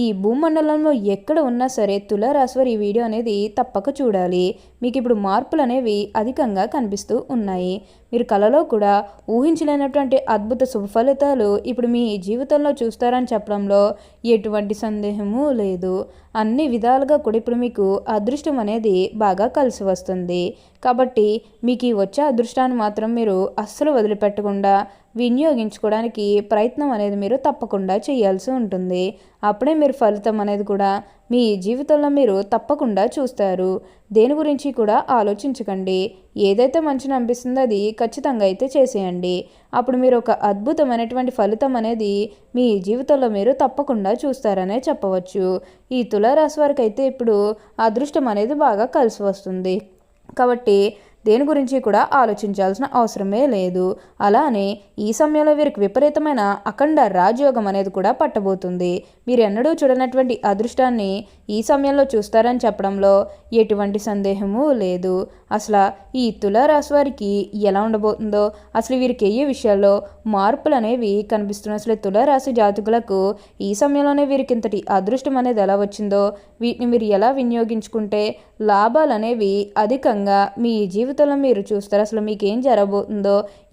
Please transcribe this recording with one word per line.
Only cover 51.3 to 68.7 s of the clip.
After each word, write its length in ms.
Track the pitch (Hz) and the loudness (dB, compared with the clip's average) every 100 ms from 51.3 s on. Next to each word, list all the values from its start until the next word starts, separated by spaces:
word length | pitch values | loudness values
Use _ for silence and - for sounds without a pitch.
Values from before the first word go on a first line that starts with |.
| 226 294 | 2 2
గురించి 280 | 302 254 262 240 | 0 0 0 2
కూడా 160 | 202 - 285 | 2 2 2
ఆలోచించాల్సిన 680 | 226 202 208 196 190 196 277 247 | 2 0 -4 -2 -2 -2 -2 0
అవసరమే 420 | 226 - 196 208 285 | 0 -2 -2 0 2
లేదు. 320 | 202 180 180 185 - - - 202 | 0 -2 0 -2 -4 -10 -2 2
అలానే 420 | 220 302 214 196 208 _ - 208 | 4 2 0 -2 -6 _ -6 -4
ఈ 20 | 226 | 0
సమయంలో 340 | 302 302 302 294 | 2 2 2 2
వీరికి 200 | 294 - | 2 0
విపరీతమైన 580 | 196 254 294 302 302 254 202 202 - | 0 2 2 2 -2 0 0 -2 -4
అఖండ 300 | - 294 311 214 185 | -2 2 4 2 4
రాజయోగం 480 | 185 240 285 240 202 | 2 4 2 2 0
అనేది 200 | 196 196 190 | -2 -2 -2
కూడా 140 | 190 254 | 0 0
పట్టబోతుంది. 720 | 294 240 196 190 180 180 180 180 - _ - | 0 0 -2 -2 -4 -4 -2 -4 -8 _ -2
మీరు 140 | 247 214 | 2 2
ఎన్నడూ 240 | 208 294 320 | 2 0 2
చూడనటువంటి 560 | 277 254 254 262 254 233 208 | 2 2 0 0 0 0 -2
అదృష్టాన్ని 580 | 196 233 - 254 240 196 196 220 - - 208 | -2 -2 0 0 0 -2 -6 -8 -16 -6 -4
ఈ 20 | 220 | 0
సమయంలో 360 | 277 277 285 277 | 2 2 2 2
చూస్తారని 480 | 220 208 226 233 247 226 | 0 0 2 2 2 -2
చెప్పడంలో 480 | 202 196 196 196 196 202 - - 226 | -2 -4 2 4 4 2 -8 -2 2
ఎటువంటి 380 | 220 208 202 208 214 | 2 2 -2 -2 -4
సందేహము 560 | 202 196 196 196 220 302 247 | -2 -2 -2 -2 0 0 0
లేదు. 320 | 185 180 185 185 - - - 208 | 0 -2 -2 -2 -4 -12 -6 -6
అసలు 260 | 208 208 196 - - 262 | 0 2 2 -2 -8 -2
ఈ 20 | 240 - | -2 -2
తులారాశి 480 | 202 214 294 302 294 285 | 0 2 4 4 2 2
వారికి 360 | 277 - 202 202 202 208 202 | 0 -2 -4 -2 -4 -2 0
ఎలా 120 | 196 220 | 2 0
ఉండబోతుందో, 560 | 214 214 - 220 208 208 208 - | 0 0 -2 -2 0 0 -2 -6